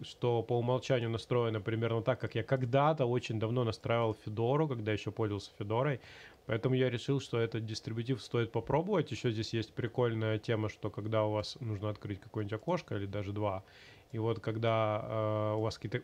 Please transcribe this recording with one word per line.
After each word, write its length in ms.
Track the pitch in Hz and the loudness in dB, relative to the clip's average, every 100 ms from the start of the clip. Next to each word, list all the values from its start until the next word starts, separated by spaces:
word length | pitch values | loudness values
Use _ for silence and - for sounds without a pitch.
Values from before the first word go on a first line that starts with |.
что 400 | - - 123 117 | -16 -2 2 2
по 140 | 110 120 | 2 0
умолчанию 520 | 120 127 - 131 117 | 2 0 2 2 2
настроено 500 | 113 - 127 117 110 | -2 0 2 2 0
примерно 420 | 101 113 113 117 | 0 0 2 2
так, 200 | 107 123 | 2 0
как 140 | - 120 | -2 -4
я 80 | |
когда-то 600 | - 135 123 135 143 156 120 | 0 0 4 4 4 4 2
очень 340 | 123 123 113 | 2 0 -2
давно 240 | 110 123 | 0 2
настраивал 500 | 113 110 110 117 113 | 0 0 0 2 2
Федору, 540 | 107 - 107 117 147 160 | 0 -4 0 2 2 2
когда 260 | 120 107 | 0 0
ещё 180 | 107 - | -2 -2
пользовался 400 | 104 110 101 - - | -2 -2 -2 -6 -8
Федорой. 420 | 104 113 143 123 - - - - - | 0 2 2 -2 -8 -20 -20 -14 -2
Поэтому 300 | 113 131 127 | 0 2 4
я 140 | 127 | 4
решил, 300 | 120 - 139 | 2 0 0
что 200 | - 120 | 0 0
этот 260 | 113 117 110 | 0 -2 -4
дистрибутив 560 | 110 - 113 117 123 | -6 -4 -4 -2 -4
стоит 300 | - 120 113 | 0 0 0
попробовать. 600 | 117 110 135 185 208 156 | 0 2 0 2 0 0
Ещё 200 | 104 127 | -2 -2
здесь 220 | 110 110 | -2 -2
есть 200 | 113 107 | -2 -4
прикольная 640 | - 117 - 120 113 110 110 | -4 -2 0 0 2 0 0
тема, 320 | - 113 107 | 0 0 -2
что 200 | - 104 | -4 -8
когда 360 | - 107 110 107 | -6 0 2 2
у 60 | |
вас 260 | 107 101 - | 0 -4 -6
нужно 300 | 117 104 107 | -6 -4 -4
открыть 300 | 104 101 95 | -4 -8 -8
какое-нибудь 420 | - 110 101 107 | -6 -6 -4 -4
окошко 340 | - 175 - 104 | -2 -4 -4 -6
или 120 | 98 | -4
даже 260 | 101 98 | -6 -4
два, 300 | 101 104 95 - - - - - 113 | -2 -2 -2 -8 -20 -20 -20 -10 -2
и 20 | |
вот 220 | 110 110 | 0 0
когда, 640 | - 113 113 113 107 107 | -2 0 2 4 2 0
э, 520 | 117 110 107 107 107 107 | -2 -2 0 0 0 0
у 40 | |
вас 160 | 107 - | -2 -4
какие-то 240 | 107 120 | -6 -6